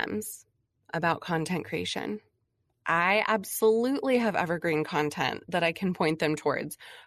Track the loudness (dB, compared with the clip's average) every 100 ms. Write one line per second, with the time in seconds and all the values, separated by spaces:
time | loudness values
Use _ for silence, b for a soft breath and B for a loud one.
0 | 0 -4 -6 -12 -20 _ _ _ -10 -2
1 | 0 0 0 -2 -2 -4 -4 -6 -4 -6
2 | -6 -8 -12 _ _ _ _ _ -2 2
3 | 2 2 2 0 -2 2 4 4 2 0
4 | 2 2 2 2 0 0 2 0 0 0
5 | 0 0 -2 -4 -4 0 0 0 -2 0
6 | 0 2 0 0 0 0 -4 -10 B B